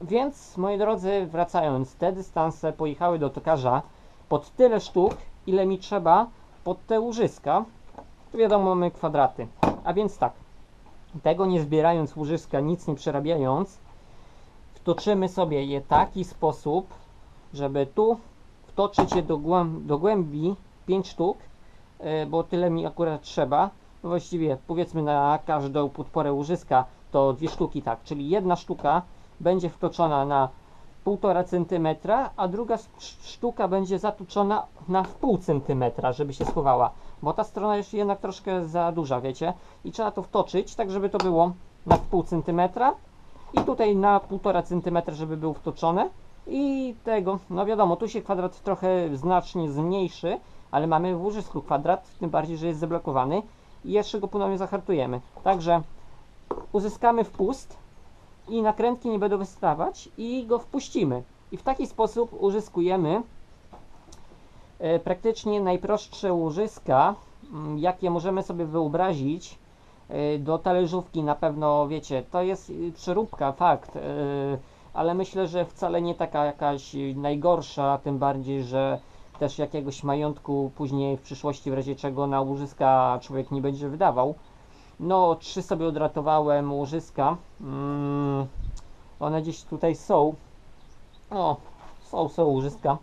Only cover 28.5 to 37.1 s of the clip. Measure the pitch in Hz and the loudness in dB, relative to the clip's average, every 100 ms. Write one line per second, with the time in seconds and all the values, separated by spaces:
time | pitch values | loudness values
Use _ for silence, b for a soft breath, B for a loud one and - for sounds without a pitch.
28.5 | 175 - 175 147 165 180 b b - 170 | 0 -2 -2 2 2 0 b b -2 2
29.5 | 185 170 - 175 180 165 143 139 139 131 | 2 0 -2 -2 2 2 2 2 2 2
30.5 | B B B B - 196 202 208 175 180 | B B B B -6 -2 0 2 2 2
31.5 | 180 170 175 160 156 175 233 254 - 190 | 0 0 2 2 0 2 2 0 -2 -4
32.5 | 202 233 226 - - - - - - 240 | -2 -2 -4 -4 -18 -18 -16 -18 -4 -4
33.5 | - 190 190 185 190 208 208 180 202 202 | 0 0 0 0 -2 -2 -6 -4 0 2
34.5 | 196 - - - 190 185 - 277 190 - | 0 -4 -8 -2 0 0 0 2 2 2
35.5 | 143 135 131 123 - 135 127 143 135 151 | 0 0 0 0 0 -2 -2 -4 -4 -2
36.5 | 170 139 123 120 B B | 0 4 4 2 B B